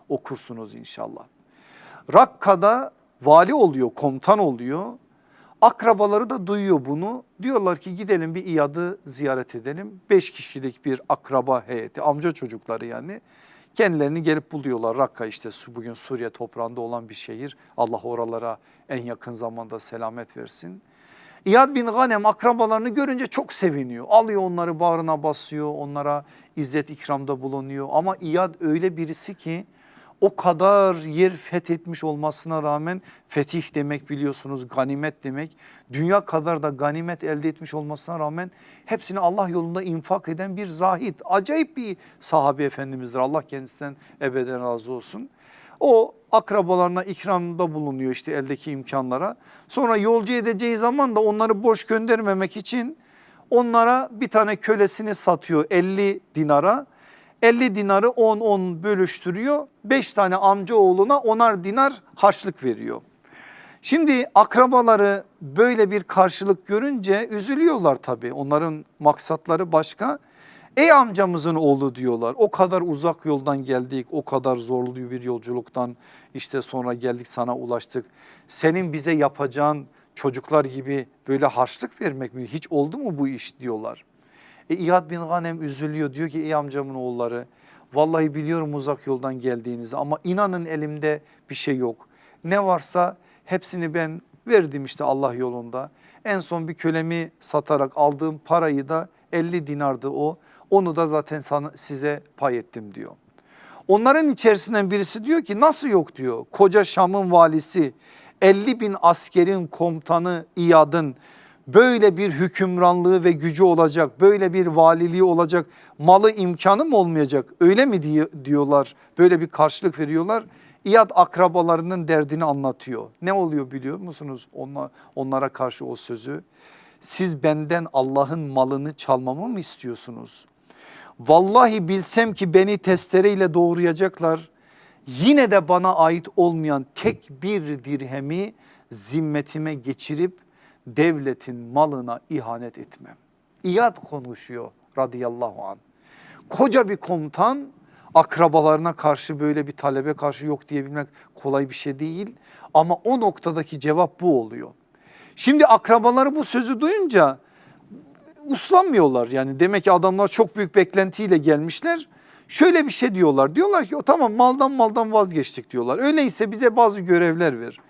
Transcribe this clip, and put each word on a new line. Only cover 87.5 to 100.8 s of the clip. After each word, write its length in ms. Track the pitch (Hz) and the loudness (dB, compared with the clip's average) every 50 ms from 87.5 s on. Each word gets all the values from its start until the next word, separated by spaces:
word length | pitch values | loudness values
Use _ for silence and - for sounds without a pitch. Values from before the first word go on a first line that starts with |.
| _ _ _ _ _ _ _ _ 127 | _ _ _ _ _ _ _ _ 0
vallahi 420 | 143 151 160 165 160 156 156 143 | 0 0 2 2 0 0 -2 -2
biliyorum 400 | 156 151 156 165 165 156 147 147 | -6 -6 -4 -4 -4 -4 -6 -6
uzak 320 | 143 131 147 143 135 - | -6 -6 -6 -6 -6 -4
yoldan 320 | 139 135 123 131 135 131 127 | -6 -6 -4 -6 -8 -8 -6
geldiğinizi 580 | 120 127 120 120 113 123 120 120 120 110 131 | -4 -4 -4 -4 -6 -10 -10 -10 -10 -10 -8
ama 200 | 139 143 143 151 156 - | -8 -6 -6 -6 -6 -4
inanın 420 | 175 180 196 208 196 180 175 170 | -4 -2 -2 -2 -2 -2 -6 -8
elimde 560 | 160 160 151 151 151 151 151 151 151 151 151 - _ _ _ _ - | -8 -6 -6 -6 -8 -8 -4 -4 -2 -4 -4 -8 _ _ _ _ -10
bir 60 | 139 | -8
şey 220 | - - 151 139 | -6 -4 -4 -2
yok. 300 | 131 127 117 113 - - _ _ _ _ _ _ _ - | -2 -4 -6 -6 -10 -18 _ _ _ _ _ _ _ -6
Ne 200 | 165 185 202 202 | -2 -2 0 0
varsa 540 | 185 180 160 147 - - 180 175 180 185 - _ _ _ _ _ | 0 0 -2 -2 -2 -2 0 0 -2 -4 -10 _ _ _ _ _
hepsini 480 | - 185 180 - - - 180 170 160 151 | -6 -6 -6 -6 -8 -8 -6 -6 -4 -4
ben 280 | 175 160 156 160 170 - _ _ _ _ | -4 -4 -6 -8 -12 -18 _ _ _ _
verdim 380 | 233 233 202 170 147 135 143 135 | 2 4 4 4 2 -4 -8 -8
işte 180 | 131 - - 147 | -8 -8 -4 -2
Allah 300 | 131 135 135 139 127 120 | -2 -2 -2 -2 -4 -4
yolunda. 580 | 120 127 123 120 120 117 117 120 127 139 - _ _ _ _ _ _ - | -4 -6 -6 -6 -8 -10 -10 -10 -10 -10 -12 _ _ _ _ _ _ -6
En 140 | 220 202 185 | -6 -4 -4
son 280 | 160 - 175 165 165 | -4 -6 -6 -6 -6
bir 60 | 160 165 | -8 -8
kölemi 580 | - - 165 160 165 160 165 170 165 165 160 - _ | -6 -4 -2 -2 -2 -4 -4 -4 -6 -6 -8 -12 _
satarak 520 | - - - 151 151 - 151 143 139 131 - | -8 -4 -4 -4 -2 0 0 0 0 -2 0
aldığım 420 | 151 147 147 143 143 160 160 156 151 - | 0 0 0 2 -2 -4 -6 -6 -8 -4
parayı 420 | - - 170 160 156 143 139 135 | -2 0 0 2 0 -2 -2 -4
da 220 | 135 160 160 165 - _ _ _ _ - | -4 -6 -6 -6 -8 _ _ _ _ -4
elli 340 | 170 165 170 175 175 147 | -4 -2 -2 -4 -6 -6
dinardı 420 | 143 147 143 147 139 131 117 131 139 | -6 -6 -4 -2 -2 -4 -4 -6 -6
o. 280 | 139 139 147 156 170 - _ _ _ _ _ _ | -4 -4 -4 -4 -4 -8 _ _ _ _ _ _
Onu 260 | 196 196 | 2 4